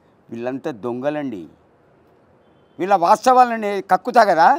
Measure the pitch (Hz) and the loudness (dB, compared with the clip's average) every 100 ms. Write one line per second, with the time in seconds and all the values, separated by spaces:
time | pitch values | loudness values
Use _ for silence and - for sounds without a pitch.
0 | _ _ _ 117 120 131 165 113 120 123 | _ _ _ -12 -8 -8 -10 -10 -10 -6
1 | 143 151 135 98 78 _ _ _ _ _ | -6 -6 -8 -12 -16 _ _ _ _ _
2 | _ _ _ _ _ _ _ - 185 190 | _ _ _ _ _ _ _ -8 -2 0
3 | 170 208 262 254 247 226 202 202 - 185 | 2 2 4 4 2 0 -6 -6 -2 -2
4 | 247 233 202 160 180 | 0 2 4 4 4